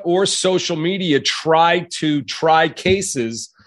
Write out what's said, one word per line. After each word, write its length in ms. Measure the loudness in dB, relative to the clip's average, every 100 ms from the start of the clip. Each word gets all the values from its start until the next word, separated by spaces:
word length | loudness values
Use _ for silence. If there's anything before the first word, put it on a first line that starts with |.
or 220 | 0 0 0
social 500 | 0 0 0 -2 -4
media 440 | -2 -2 0 0
try 680 | 0 -4 2 4 4 2 -2 -6
to 220 | -2 -2
try 440 | -4 -2 2 4 2
cases, 840 | 0 0 0 -2 -4 -6 -6 -14 _